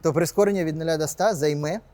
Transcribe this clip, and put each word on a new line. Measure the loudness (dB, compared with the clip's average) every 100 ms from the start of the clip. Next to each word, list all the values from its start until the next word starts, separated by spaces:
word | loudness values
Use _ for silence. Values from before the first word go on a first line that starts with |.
то | 2
прискорення | 2 0 2 2 2
від | -2 -4
нуля | -2 -2
до |
ста | -2 0 0 2
займе | -2 -2 -4 -6 -8